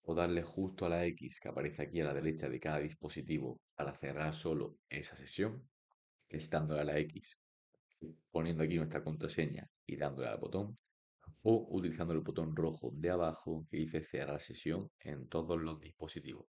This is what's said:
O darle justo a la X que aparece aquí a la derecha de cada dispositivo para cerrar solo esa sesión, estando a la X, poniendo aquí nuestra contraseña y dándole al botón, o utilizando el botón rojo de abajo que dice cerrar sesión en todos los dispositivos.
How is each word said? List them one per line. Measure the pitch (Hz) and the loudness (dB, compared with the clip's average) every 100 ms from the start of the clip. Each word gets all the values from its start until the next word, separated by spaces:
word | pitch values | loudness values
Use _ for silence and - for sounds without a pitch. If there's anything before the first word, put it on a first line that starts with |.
O | 85 82 | 0 2
darle | 87 85 | 4 4
justo | 85 - 95 92 90 | 0 -2 -2 0 2
a | |
la | 85 87 | 4 2
X | - 64 - | 0 -10 -8
que | - | -6
aparece | 64 73 73 | -2 -4 -2
aquí | 73 82 | -2 2
a | 73 | 2
la | |
derecha | 69 78 78 71 | 2 0 0 -2
de | 64 | -2
cada | 78 76 | 0 0
dispositivo | 76 - 73 - 65 78 64 62 _ - | -2 -6 -8 -8 -2 -2 -2 -8 _ -6
para | 71 - | -6 -4
cerrar | 69 69 78 | -6 -2 -2
solo | 78 85 78 - - _ | 0 0 0 -2 -8 _
esa | 71 73 73 | -8 -8 -12
sesión, | 69 - 104 120 127 _ _ _ _ _ _ | -8 -2 0 -2 -14 _ _ _ _ _ _
estando | 78 - 80 76 76 | -8 0 2 4 2
a | 73 | 4
la | 76 | 2
X, | 78 - - - _ _ _ _ _ _ 80 80 _ | 0 -4 -14 -20 _ _ _ _ _ _ -14 -14 _
poniendo | 82 85 80 | 0 2 4
aquí | 80 85 | 4 4
nuestra | 80 76 | 2 0
contraseña | 78 78 80 - 78 - - _ - | -2 -2 0 2 2 0 -10 _ -8
y | 71 | -2
dándole | 73 65 60 | 0 0 -4
al | 53 | -2
botón, | - 95 104 120 _ _ _ _ - - 110 | -2 0 -2 -6 _ _ _ _ -20 2 6
o | 113 113 | 6 6
utilizando | 98 90 82 85 | 0 0 0 2
el | 80 | 2
botón | 80 80 80 78 | 2 0 0 2
rojo | 80 78 60 71 | 2 2 -4 0
de | 82 | 2
abajo | 90 82 80 - 80 78 | 4 2 0 -4 -4 -2
que | 73 | -2
dice | 80 80 | 0 0
cerrar | 78 65 69 73 | -2 -4 -2 -4
sesión | - 80 78 87 98 _ | -6 -6 -2 -2 -4 _
en | - 73 64 | -8 -8 -2
todos | 82 80 85 | -2 2 0
los | 80 78 | 0 -4
dispositivos. | 78 - 80 82 69 65 - | -10 -12 -10 -8 -10 -12 -14